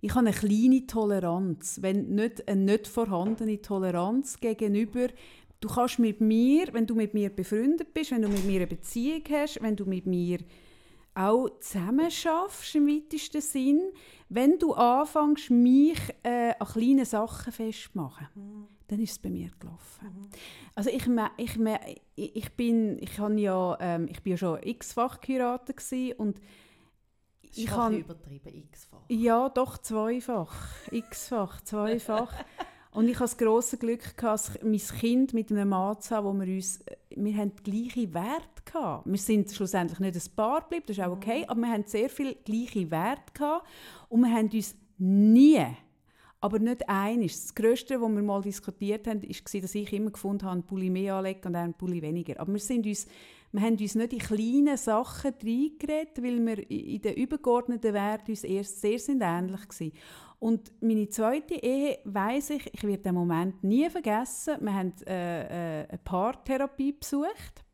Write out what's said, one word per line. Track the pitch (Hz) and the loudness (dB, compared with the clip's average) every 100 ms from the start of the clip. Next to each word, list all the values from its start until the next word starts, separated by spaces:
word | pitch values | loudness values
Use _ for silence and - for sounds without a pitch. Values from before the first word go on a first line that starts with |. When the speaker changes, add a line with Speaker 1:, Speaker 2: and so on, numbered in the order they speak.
Speaker 1:
ich | 208 247 | 2 4
habe | 226 | 4
eine | |
kleine | 190 214 208 254 262 262 | 2 2 4 6 6 4
Toleranz, | 226 208 202 175 175 190 160 - - | -2 0 0 0 0 -2 -4 -8 -4
wenn | 190 196 165 202 | 0 0 0 0
nicht | 226 226 - | 0 -4 -2
eine | 196 | 2
nicht | 196 208 208 | 4 2 0
vorhandene | - 226 185 190 220 220 208 | -4 -2 0 -2 -2 -2 -4
Toleranz | 208 196 185 175 185 240 269 - | -4 -2 0 0 0 0 -2 -4
gegenüber. | 233 220 214 202 220 247 247 - - - - - | -4 -2 0 2 0 0 -2 -4 -20 -20 -20 -10
Du | 220 | -4
kannst | 247 240 - | 0 0 4
mit | 226 208 | 2 4
mir, | 220 220 247 294 370 | 4 6 6 6 4
wenn | 233 220 | 0 0
du | 226 | 2
mit | 214 | 0
mir | 214 202 | 0 -2
befreundet | 196 185 208 254 330 330 | -2 -2 2 2 2 0
bist, | - 302 | -4 -2
wenn | 226 | 0
du | 214 | 2
mit | 202 196 | 2 2
mir | 190 | 2
eine | 180 | 0
Beziehung | 170 - 233 254 320 302 | -4 -6 -2 -2 -2 -2
hast, | 294 294 - | 0 0 -2
wenn | 220 208 | -4 -2
du | 196 | -2
mit | 185 185 | -2 0
mir | 180 175 175 - - - - - - _ - | 0 0 -2 -6 -20 -20 -20 -20 -20 _ -2
auch | 190 226 262 - | 2 4 2 -6
zusammen | - 202 175 262 330 | -8 -4 0 2 2
schaffst | 320 339 320 392 - - 302 | 0 -2 0 -2 -8 -4 2
im | 285 | 4
weitesten | 302 302 311 - 302 | 2 -2 -8 -6 -6
Sinn, | 294 277 262 294 381 - - - - | -4 0 4 4 2 -8 -20 -20 -6
wenn | 202 269 359 | 4 6 6
du | 330 | 4
anfängst, | - 240 254 302 311 294 294 - | 4 4 4 2 2 2 2 4
mich, | 240 247 262 294 330 - - | 6 8 8 6 4 -6 -6
äh, | 233 247 233 - | -2 2 2 0
an | 220 | -4
kleinen | 220 233 269 | 0 4 4
Sachen | 247 214 226 - - | 4 0 -2 -6 -12
festzumachen, | - 220 214 - 190 139 - 143 202 | -6 -8 -8 -10 -8 -8 -10 -18 -16
Speaker 2:
Mhm. | 202 208 208 - - | -16 -16 -18 -20 -8
Speaker 1:
dann | 208 | -4
ist | 226 | -4
es | - | -4
bei | 190 | -8
mir | 180 170 - | -6 -8 -12
gelaufen. | 170 165 - - 208 | -18 -18 -20 -20 -18
Speaker 2:
Mhm. | 185 202 - - - - - | -16 -18 -18 -20 -20 -14 -4
Speaker 1:
Also | 208 | -2
ich | 254 247 | 0 2
me-, | 233 214 - | 2 0 -4
ich | 226 226 | -8 0
me-, | 220 214 - - _ - | 0 0 -6 -16 _ -10
ich, | 202 - | -8 -8
ich | - - | -10 -2
bin, | 233 226 214 - | 2 4 2 -2
ich | 180 - | -8 -4
habe | 208 214 | 0 2
ja, | 202 185 180 - | 2 2 0 -2
ähm, | 180 170 170 | -2 -2 -4
ich | - | -6
bin | - | -4
ja | 180 | -2
schon | 185 160 | -2 -2
x-fach | - 233 - - 247 - | -6 -8 -8 -2 -2 -4
geheiratet | - 262 240 247 254 269 | -4 -2 0 -4 -8 -10
gsi | - 254 254 - | -6 -4 -4 -4
und | 214 196 - - _ _ _ _ _ _ _ _ | -4 -4 -12 -20 _ _ _ _ _ _ _ _
Speaker 2:
Das | _ | _
ist | - | -8
Speaker 1:
ich | 226 | -4
Speaker 2:
ein | 208 | 0
Speaker 1:
han-, | 233 - | 0 -2
Speaker 2:
bisschen | 151 | -4
übertrieben, | 165 - 139 - - - | -16 -18 -18 -18 -20 -20
x-fach. | - - - - | -20 -20 -20 -4
Speaker 1:
Ja, | 226 233 233 254 | 2 4 6 4
doch, | 262 262 - | 0 -2 -4
zweifach. | - 220 220 247 233 226 160 - - - - | -4 -2 0 -2 -2 -4 -4 -8 -14 -14 -6
X-fach, | 233 226 - - 233 190 - | -6 -6 -14 -6 -4 -4 -6
zweifach. | - 214 208 233 - 220 240 - | -8 -2 0 -2 0 -2 -2 -8
Speaker 2:
<laughs> | - - 339 - _ | -12 -12 -14 -14 _
Speaker 1:
Und | 208 233 | 2 2
ich | 214 | 4
hatte | 240 | -2
das | - | 2
grosse | 226 220 240 262 | 4 4 2 -4
Glück, | 226 233 - - | -4 -4 -6 -4
gehabt, | |
dass | 233 214 - 202 | -2 -2 -4 -4
mein | 220 214 - - | 0 0 -2 -2
Kind | 233 247 262 226 | 2 4 4 0
mit | 214 | 0
einem | 208 202 | 0 2
Mann | 190 190 208 | 0 0 -4
zu | - 226 | -4 -2
haben, | 202 | -2
wo | |
wir | 196 185 190 | -2 -2 -4
uns, | 185 - - - _ - | -6 -8 -12 -20 _ -4
wir | 202 208 | -2 0
haben | 202 202 | -2 -4
die | |
gleiche | 202 208 240 247 214 165 | -6 -4 -4 -4 -4 -4
Werte | 202 311 - - - | -4 -6 -8 -20 -8
gehabt. | 330 226 147 - | -4 -4 -4 -2
Wir | 190 | -2
sind | 196 220 202 | 2 2 2
schlussendlich | - 190 196 170 165 | -4 -2 0 -2 -2
nicht | 190 175 | -4 -4
ein | - - | -8 -2
Paar | 214 302 | 0 0
geblieben, | 320 339 - | -2 -8 -6
das | 202 | -4
ist | |
auch | 180 | -4
okay, | 185 202 240 | -4 -2 -2
Speaker 2:
Mhm. | - | -2
Speaker 1:
aber | 226 | -2
wir | 233 | 0
haben | 220 208 | 0 -2
sehr | 214 262 | 0 -2
viel | - 269 - | -2 -6 -6
gleiche | - 220 240 214 170 | -4 -4 -2 -4 -2
Werte | 160 196 285 - | 0 -2 -4 -8
gehabt | - 294 330 - - - - - | -4 -2 -2 -4 -20 -20 -20 0
und | 233 | 4
wir | 247 | 6
haben | 226 214 | 4 2
uns | 220 196 - _ - | 0 -4 -12 _ -2
nie, | 185 196 214 226 285 294 127 127 _ _ _ _ - _ | 4 8 10 12 10 10 4 -6 _ _ _ _ -20 _
aber | 202 214 | -2 2
nicht | 226 240 - | 0 0 0
einig. | 196 202 240 185 | 0 2 0 0
Das | - - | -4 -12
Grösste, | - 220 247 - 262 | 2 4 4 0 0
was | 226 | 2
wir | 208 | 0
mal | 208 202 | 0 -2
diskutiert | 202 196 - 196 202 214 214 | -4 -8 -10 -6 -4 -4 -4
haben, | 214 | -6
war, | - - - 202 | -6 -12 -8 -6
dass | 185 208 | -4 -6
ich | 202 | -4
immer | 202 214 | -4 -4
gefunden | 208 196 202 190 | -4 -6 -4 -4
habe, | |
einen | 180 | -4
Pulli | 175 190 185 | -4 -4 -2
mehr | 185 196 | 0 0
anlegen | 190 190 190 190 | -2 -4 -6 -4
und | 170 | -4
einen | 170 165 | -4 -6
Pulli | 180 175 | -6 -4
weniger. | 156 170 156 135 | -4 -4 -6 -6
Aber | - | -4
wir | 202 | -4
sind | - 247 214 | -2 -2 -2
uns, | 208 - - - - _ | -4 -8 -16 -20 -20 _
wir | 202 | 0
haben | 220 220 | 2 2
uns | 208 | 0
nicht | 220 233 | 0 -2
in | 240 | -4
kleine | - 208 220 269 285 277 | -4 -2 2 4 4 2
Sachen | - 214 262 - 277 269 | 2 0 0 -4 -6 -4
reingeredet, | 214 233 302 311 294 302 311 285 | -2 0 0 -2 -4 -4 -4 -6
weil | 247 240 | -2 0
wir | 226 214 - | 0 -2 -6
i-, | - - 214 | -8 -6 -4
in | |
den | 208 | -2
übergeordneten | - 262 294 254 240 240 233 226 | -2 -2 -2 2 2 2 -2 0
Werten | 202 202 214 214 | 0 -2 -4 -6
uns | 214 | -8
erst | - 190 202 - | -4 -4 -4 -2
sehr | 208 240 | 0 0
sind | 247 277 | 0 0
ähnlich | 190 170 185 196 | 2 0 -2 -6
waren. | - - 160 - - - - _ | -12 -10 -10 -10 -20 -20 -20 _
Und | 226 226 - - | 0 0 -2 -2
meine | 226 220 208 | 0 2 0
zweite | - 220 285 302 349 | 0 0 0 -4 -4
Ehe, | 240 269 285 - - | 0 0 0 -2 -4
weiss | 196 202 269 285 | -2 0 -2 -2
ich, | 294 - | -6 -8
ich | - | -6
werde | 208 196 | -4 -2
den | 196 180 | 0 0
Moment | 175 165 180 185 | 2 2 0 -2
nie | 190 226 320 | 2 2 2
vergessen. | 349 220 214 254 - - 294 | 0 -2 -2 -2 -8 -6 -4
Wir | 208 | -2
haben, | 196 185 180 - | -2 -4 -6 -8
äh, | 185 175 170 - 175 170 156 | -6 -4 -6 -6 -6 -6 -6
äh, | - | -8
eine | 180 | -12
Paartherapie | - 185 214 269 - 262 269 - 277 | -4 -2 -2 -4 -4 -2 -2 -2 -4
besucht | 285 - 285 320 440 - - - | -4 -4 -2 -2 -6 -14 -20 -20